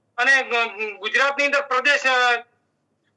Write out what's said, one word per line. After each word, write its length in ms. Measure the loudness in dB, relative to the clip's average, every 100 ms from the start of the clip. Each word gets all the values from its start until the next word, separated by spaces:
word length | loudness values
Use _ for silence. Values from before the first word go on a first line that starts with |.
| _ -4
અને 240 | 2 2
ગ-, 560 | 2 -2 -2 -6 -10 -8
ગુજરાતની 460 | -4 0 0 0
અંદર 160 | 0 0
પ્રદેશ, 460 | 0 -2 2 2 2
અ, 380 | 2 2 0 -4 _ _ _ _ _ _